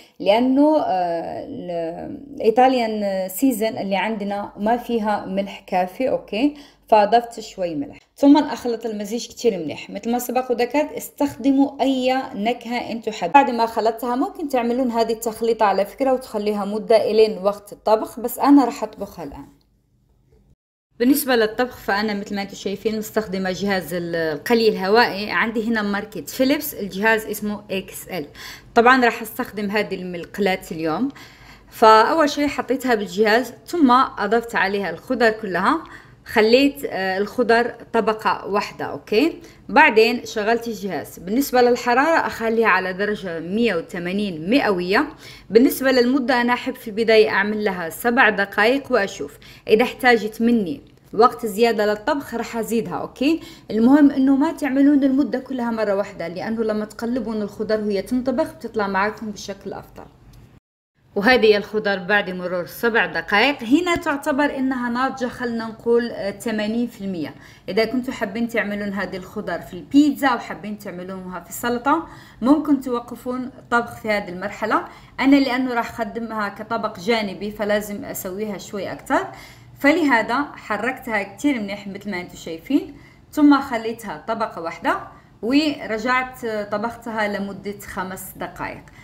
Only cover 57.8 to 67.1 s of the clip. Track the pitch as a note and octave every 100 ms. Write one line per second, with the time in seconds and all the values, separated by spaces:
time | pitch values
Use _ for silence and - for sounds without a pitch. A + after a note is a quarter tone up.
57.8 | G#3+ G3 F#3+ B3+ B3+ B3+ D#4 - A3+ A3
58.8 | G3 F#3+ G#3 G#3 A3 G3+ - G3 F#3+ -
59.8 | - - - _ - - - _ _ _
60.8 | _ _ _ G3+ G#3 B3 G#3+ G3+ G#3 G#3+
61.8 | G3+ F#3+ F3+ G#3 F#3 F3+ F3+ F3+ E3 -
62.8 | A#3 A3 F3 E3 - G#3 C4 C#4+ A3+ D4+
63.8 | F4 E4+ D#4+ C#4+ D#4 C4+ D4 C4+ C4 B3+
64.8 | A#3+ A#3+ C4 B3 B3 - B3 A#3 A3+ G#3+
65.8 | A#3 A#3 A#3 - G3 G3+ A#3 G#3+ G#3+ A#3
66.8 | A#3+ - G3